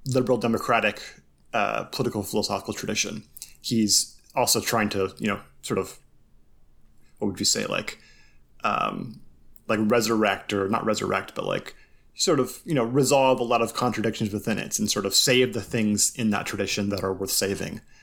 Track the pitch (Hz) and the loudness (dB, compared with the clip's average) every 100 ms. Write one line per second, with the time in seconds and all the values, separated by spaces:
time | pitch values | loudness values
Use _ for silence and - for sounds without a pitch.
0 | 123 123 127 120 113 113 - 117 104 - | -2 0 2 0 0 0 2 2 0 -2
1 | - - _ _ - 117 101 - 98 - | -14 -18 _ _ -6 -2 -2 -2 -6 -4
2 | 117 107 95 107 101 98 - 104 104 104 | -2 -2 -2 -2 -2 -4 -6 -8 -6 -4
3 | - 110 - - - - - 113 104 - | -4 -6 -14 -20 -20 -12 -2 2 4 2
4 | - - _ 131 123 113 - 113 104 101 | 0 -10 _ 0 2 2 2 0 0 0
5 | 95 - 107 101 - - - 101 92 - | -2 -2 -4 -4 -6 -14 -4 -4 -4 -10
6 | _ - _ - - - - - - - | _ -20 _ -20 -20 -20 -20 -20 -20 -20
7 | - - 104 87 104 - - 50 - - | -20 -4 -4 0 0 0 0 -4 -4 -12
8 | - - - - - - 110 - 53 50 | -20 -20 -20 -20 -20 -6 -2 0 -2 -4
9 | 50 - - - - - - 110 107 120 | -10 -14 -20 -20 -20 -12 -2 0 4 4
10 | 110 110 107 98 - 101 98 110 110 104 | 4 4 4 2 -2 0 2 0 0 -2
11 | 98 95 - - 50 50 - - - - | 0 -2 -4 -6 -2 -2 -4 -18 -20 -20
12 | - - - 143 127 - - 147 117 135 | -16 -4 2 2 0 -4 -2 0 2 2
13 | 131 139 131 127 120 117 113 - 123 110 | 4 6 6 4 2 2 2 0 0 0
14 | 110 - 110 101 117 101 - - 107 - | -2 -2 -2 -2 -2 -4 -2 -2 0 0
15 | 95 - - 127 123 110 95 120 107 104 | 0 2 4 4 4 0 -4 0 2 2
16 | - - 110 101 - 98 101 - 101 98 | 0 0 0 0 -2 -4 -4 -2 -2 -2
17 | 95 95 98 - 98 95 90 - - - | -2 -2 -2 0 0 -2 -4 -8 -14 -20